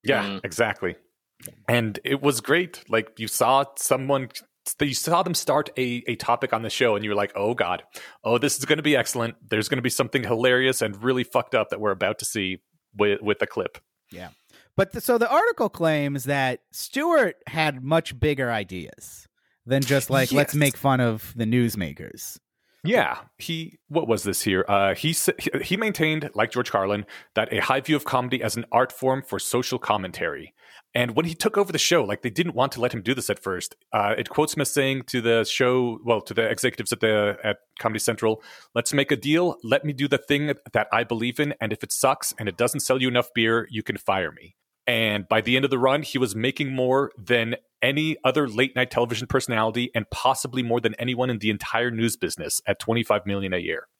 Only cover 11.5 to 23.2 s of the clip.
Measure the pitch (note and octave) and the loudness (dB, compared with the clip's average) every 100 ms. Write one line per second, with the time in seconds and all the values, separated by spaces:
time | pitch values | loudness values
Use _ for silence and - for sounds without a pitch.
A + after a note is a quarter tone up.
11.5 | A#2 G#2 G2 G#2+ F#2+ G2+ G#2+ - A2 F#2+ | 0 0 -2 -2 0 -2 -2 -6 -4 -4
12.5 | F#2 _ _ _ G#2 G#2 G2+ G#2 G2+ G#2 | -6 _ _ _ 2 2 2 0 0 -2
13.5 | - F2+ - _ _ _ F2+ F2+ _ _ | -2 -6 -10 _ _ _ -16 -16 _ _
14.5 | - _ - G3 A#3+ - A#3+ A3+ D4 A4+ | -20 _ -4 -2 -2 -2 0 2 2 2
15.5 | - A3 - E3 D3+ C#3+ C#3 B2+ C#3 C3 | 0 -4 0 0 2 -2 -4 -2 0 0
16.5 | B2+ _ - - C4+ E4 D#4+ G#3 - - | -4 _ -14 -8 -2 2 4 2 -2 -8
17.5 | E3 D#3 C3 C3 E3 - B2 D3+ C#3 B2 | -2 -2 -2 0 0 0 -2 -2 0 0
18.5 | A2+ F#2+ F#2 D2+ - - - _ _ _ | -2 -4 -10 -10 -16 -20 -20 _ _ _
19.5 | _ - C3+ C3 C#3 B2+ C3+ B2+ C3+ C#3+ | _ -2 0 2 0 2 2 4 2 2
20.5 | D3 C#3+ - C#3 B2+ A#2+ A2 - A#2 A2 | 2 2 2 2 4 2 0 -8 -4 0
21.5 | B2 A#2 G#2 D#2+ D2 - - - - _ | 2 2 0 -6 -8 -16 -14 -16 -16 _
22.5 | _ _ _ D#3+ A3+ E2 A#1+ | _ _ _ 0 2 2 -4